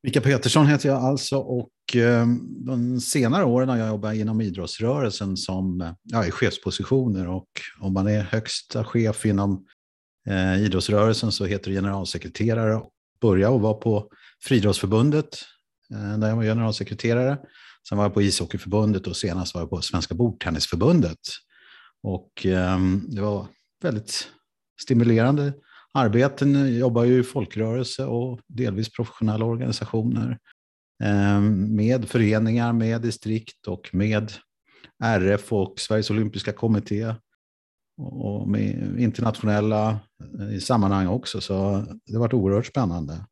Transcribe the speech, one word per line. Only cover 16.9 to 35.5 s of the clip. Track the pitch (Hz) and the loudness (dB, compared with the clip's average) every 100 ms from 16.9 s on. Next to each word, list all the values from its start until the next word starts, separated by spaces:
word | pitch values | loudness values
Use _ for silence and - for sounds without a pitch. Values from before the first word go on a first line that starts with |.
| 107 117 117 127 139 - - - - - | -4 0 2 2 -2 -8 -20 -20 -20 -6
Sen | 101 | 0
var | 104 | 2
jag | |
på | 101 | 4
Ishockeyförbundet | 101 - 85 - 92 104 107 98 92 | 2 0 -4 -8 -2 2 2 0 -2
och | 87 | -4
senast | 98 90 85 | -4 -4 -6
var | 87 | -6
jag | 80 | -6
på | 78 | -6
Svenska | - 87 - 82 | -2 -4 -4 0
Bordtennisförbundet. | 120 - 87 80 - 85 120 175 87 80 - - _ _ _ - _ _ | 0 0 -4 -4 -2 2 4 4 2 -2 -12 -14 _ _ _ -20 _ _
Och, | 113 92 - - 95 | -6 -6 -8 -4 0
ehm, | 92 90 92 92 95 117 | 2 2 2 2 0 -2
det | 107 | -4
var | 104 101 101 _ _ _ | -2 -4 -8 _ _ _
väldigt | 170 107 - - - _ _ _ _ - | -4 -4 -6 -10 -10 _ _ _ _ -20
stimulerande | - 120 117 113 120 147 143 139 _ - _ | 0 4 6 6 4 2 -2 -6 _ -20 _
arbeten. | 143 120 113 135 139 143 139 | 0 2 4 2 2 2 4
Jag | 135 | 2
jobbar | 120 127 117 | 2 2 4
ju | 120 127 | 4 4
i | |
folkrörelse | 123 139 107 104 110 120 123 - 135 | 2 -4 -6 -4 -4 -2 -6 -6 -4
och | 117 127 120 _ | -4 -4 -8 _
delvis | 117 123 98 110 | -4 -4 -2 -6
professionella | - 113 - 110 107 113 | -6 -8 -2 -2 0 -2
organisationer, | 117 127 117 - 113 117 113 120 120 _ _ _ _ _ _ | -2 -4 -4 -4 -2 0 -2 -2 -6 _ _ _ _ _ _
ehm, | 104 101 101 101 104 101 104 107 | 0 2 4 4 4 2 0 2
med | 110 127 110 | 2 0 0
föreningar, | 123 107 107 110 117 117 | 2 4 4 2 0 0
med | 117 113 113 | 0 0 -2
distrikt | 117 - 107 110 110 - - | -4 -4 -4 -6 -6 -14 -10
och | 92 - | -10 -4
med | 92 107 107 107 - _ _ _ _ - _ | -2 0 0 -2 -12 _ _ _ _ -20 _
R | 117 104 95 | 0 2 2
F | 101 - | 0 0